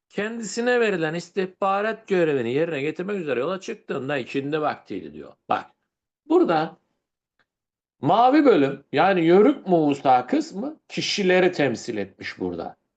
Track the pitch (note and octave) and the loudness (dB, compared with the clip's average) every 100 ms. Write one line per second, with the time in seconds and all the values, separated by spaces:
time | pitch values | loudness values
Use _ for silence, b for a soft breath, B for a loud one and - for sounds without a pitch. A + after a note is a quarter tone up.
0 | _ - G#3+ A#3 G#3 A#3 A#3+ B3 A3 F#3 | _ -8 -8 -8 -8 -4 0 2 2 0
1 | D#3+ E3+ - G3+ F#3 - G3 G3 G#3+ G#3+ | -2 -4 -6 -6 -6 -4 -2 0 -2 -6
2 | - F#3 D#3+ C#3 A#2 C3+ E3+ C#3+ D3 D#3 | -2 2 2 0 -2 -2 -2 -2 -6 -6
3 | F3+ G3+ D3+ A#2+ D3+ F#3+ G#3 A3 - C#3+ | -8 -6 -4 -4 -4 -6 -10 -14 -8 -8
4 | C3+ C#3+ A#2 C#3 C#3 D3+ C#3+ A2 _ F#2+ | -4 -6 -4 -6 -4 -4 -4 -6 _ -12
5 | D#2 D2+ C#2 _ - G2 - _ _ _ | -12 -16 -20 _ -6 -6 -6 _ _ _
6 | _ _ - F4 C#4+ D#3+ E3 - _ _ | _ _ 0 2 2 0 -2 -8 _ _
7 | _ _ _ _ _ _ _ _ _ _ | _ _ _ _ _ _ _ _ _ _
8 | C#3+ G3+ B3+ D4+ C#4+ F3 C#3 C#3 _ C#3+ | 0 4 4 6 6 4 2 -2 _ 0
9 | F#3 F#3 E3 F#3 B3+ C#4 G3 F3 D3 C#3 | 2 4 4 6 6 2 0 2 2 0
10 | C#3 B2+ B2 D4 - F#3 C#4 D#4 _ - | 2 2 2 -2 -2 -10 -10 -12 _ -8
11 | - - F#3 F#3 F3+ F3+ C#3 A2 - G#2+ | -4 -2 2 4 2 2 -2 -2 -8 -8
12 | F#2+ _ - - F2+ E2+ - - _ | -8 _ -16 -8 -6 -6 -12 -14 _